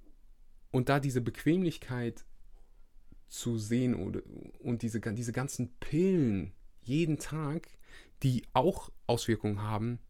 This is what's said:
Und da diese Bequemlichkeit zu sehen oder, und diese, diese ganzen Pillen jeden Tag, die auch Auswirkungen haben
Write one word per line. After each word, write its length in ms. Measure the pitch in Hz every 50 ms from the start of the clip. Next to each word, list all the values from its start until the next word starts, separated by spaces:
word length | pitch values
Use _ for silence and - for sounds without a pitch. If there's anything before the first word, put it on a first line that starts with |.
| - - - - - - - - - - - - - -
Und 160 | - 131 123
da 140 | - 139 147
diese 180 | 135 143 123 127
Bequemlichkeit 1040 | 117 117 - - - 147 160 190 185 165 - - - - 127 123 120 117 - - - - - - - - - - - - - - - - - - - - - - -
zu 300 | - - - - 120 117
sehen 380 | 113 104 104 117 123 127 123 117
oder, 260 | - 92 98 98 - - - - - - - - -
und 220 | - 135 117 113
diese, 200 | 120 113 113 113
diese 320 | - 113 104 120 120 120 117
ganzen 400 | 123 131 135 - - 123 - - -
Pillen 760 | - - 143 156 185 196 190 175 139 117 101 92 76 - - - - - - -
jeden 360 | - 110 131 156 170 160 151
Tag, 500 | - - - 147 160 156 139 147 170 - - - - - - - - - - - - -
die 220 | 135 127 120 - - -
auch 380 | 131 131 185 190 - - - - - -
Auswirkungen 540 | - 120 117 - - 113 - - 107 104 101
haben 380 | 107 107 110 104 110 117 120 120 - -